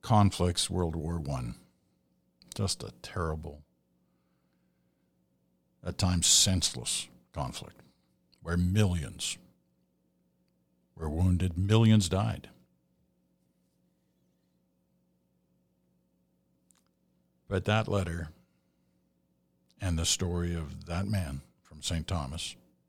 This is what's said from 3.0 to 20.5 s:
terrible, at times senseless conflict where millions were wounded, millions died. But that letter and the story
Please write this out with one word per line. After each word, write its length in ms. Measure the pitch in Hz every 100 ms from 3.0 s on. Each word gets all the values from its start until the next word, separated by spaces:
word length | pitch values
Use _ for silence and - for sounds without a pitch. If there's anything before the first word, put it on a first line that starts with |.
terrible, 580 | - - 82 78 78 73 - _ _ _ _ _ _ _ _ _ _ _ _ _ _ _ _ _ _ _ _ _
at 140 | 98 -
times 280 | 95 90 -
senseless 840 | - - 92 - 62 58 - - - _
conflict 500 | - 64 - - - - _ _ _ _ _
where 140 | 82 87
millions 800 | 90 101 104 87 71 - - - - _ _ _ _ _ _ _ _ _ _ _ _ _ _ -
were 140 | 80
wounded, 480 | 76 92 90 90 85
millions 500 | 98 110 113 110 92
died. 400 | 95 110 107 - - _ _ _ _ _ _ _ _ _ _ _ _ _ _ _ _ _ _ _ _ _ _ _ _ _ _ _ _ _ _ _ _ _ _ _ _ _ _ _ _ _ _ _ _ _ _ _ _ _
But 200 | 98 92
that 200 | 107 110
letter 440 | 101 85 85 78 - _ _ _ _ _ _ _ _ _ _ _ _ _ _
and 180 | 95 82
the 60 |
story 500 | 85 - 90 87 87